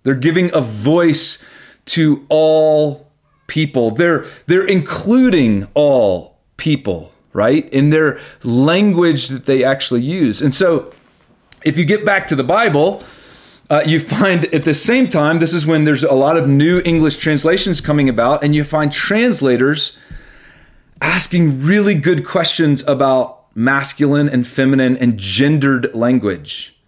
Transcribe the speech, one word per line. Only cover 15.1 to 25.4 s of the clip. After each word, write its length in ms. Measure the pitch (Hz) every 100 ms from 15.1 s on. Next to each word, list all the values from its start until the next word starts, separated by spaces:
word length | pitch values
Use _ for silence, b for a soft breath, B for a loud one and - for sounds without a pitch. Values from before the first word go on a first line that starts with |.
| 160 147 165
this 140 | 160
is 120 | 170
when 180 | 151 156
there's 200 | 151 139
a 100 | 147
lot 240 | 135 139 165
of 100 | 143
new 340 | 139 156 180
English 320 | 175 165 156 -
translations 640 | 160 147 160 185 190 165
coming 280 | - 147 135
about, 340 | 113 120 147
and 120 | 147
you 80 | 147
find 280 | 143 151 147
translators 1040 | - - 208 247 175 135 120 131 151 - B B B B B B B B B B -
asking 600 | 151 175 - 180 160 131
really 320 | 147 208 202
good 300 | 175 160 165
questions 580 | - 185 165 - 156 143 -
about 580 | 131 135 131 120 - _
masculine 720 | 110 123 139 139 - 147 143 147
and 180 | 127
feminine 520 | 120 - 131 135 131 127
and 200 | 123 104
gendered 760 | 98 95